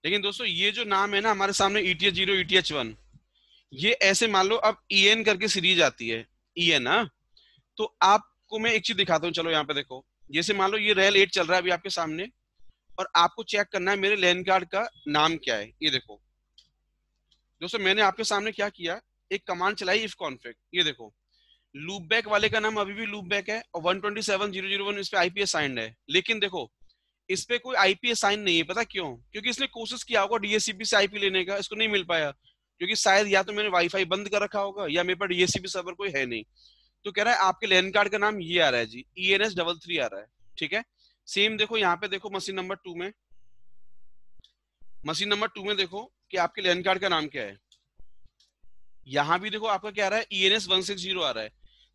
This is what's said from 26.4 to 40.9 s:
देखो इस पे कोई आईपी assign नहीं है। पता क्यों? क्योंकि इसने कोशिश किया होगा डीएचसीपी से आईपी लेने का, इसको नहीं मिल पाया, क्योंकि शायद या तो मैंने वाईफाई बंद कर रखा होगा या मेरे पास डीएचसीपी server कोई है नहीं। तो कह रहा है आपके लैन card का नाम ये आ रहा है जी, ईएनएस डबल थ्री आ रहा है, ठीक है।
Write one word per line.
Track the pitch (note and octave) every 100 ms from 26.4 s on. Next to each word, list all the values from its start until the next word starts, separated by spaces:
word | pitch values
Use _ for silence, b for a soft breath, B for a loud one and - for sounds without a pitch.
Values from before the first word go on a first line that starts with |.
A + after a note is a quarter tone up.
देखो | G3+ F3+ A#2+ _ - _ _ _ _
इस | F#3
पे | - A#3+
कोई | B3+ B3+
आईपी | F#3+ G3 A#3+
assign | A3+ G3+ G#3
नहीं | G3+ E3
है। |
पता | D#3+ G3+
क्यों? | A3+ G3 E3 A#2+ _
क्योंकि | G#3 A3
इसने | A#3+ C4+
कोशिश | A#3 A3 A#3+
किया | - A3+
होगा | G3 A3+
डीएचसीपी | G3+ G#3+ A3 G3
से | A3 A3
आईपी | G3 G#3
लेने | G3 F#3
का, | F3+ G3
इसको | G3 G#3+
नहीं | A3
मिल | G#3
पाया, | F3 E3 D3+
क्योंकि | - _ _ _ _ F3+ G#3+
शायद | G#3+ F#3+ G#3
या | G3
तो | F#3+
मैंने | G#3 G#3+
वाईफाई | F3+ F3 F#3+
बंद | F3 F#3+ G3+
कर | G3+
रखा | G#3 G#3
होगा | G3+ G3 F3+
या | D#3+
मेरे | F3
पास | F3+ G3
डीएचसीपी | F3 F3+ - F#3
server | F#3 F3+
कोई | F3 G3+
है | C#3 B2+
नहीं। | A#2 G#2+ _ b b b _
तो | G#3
कह | G3
रहा | G#3
है | B3
आपके | F#3+ F3+ A3
लैन | F#3 F#3+
card | G3+ G3+
का | G3+
नाम | G#3 G#3+
ये | E3 F3
आ | D#3
रहा | B2
है | A2+
जी, | A#2 - -
ईएनएस | F#3 G3 G#3+
डबल | F#3 E3+ E3+
थ्री | E3+ E3
आ | A#2+
रहा | G2
है, | G#2+ _ - -
ठीक | D#3
है। | G3 A#3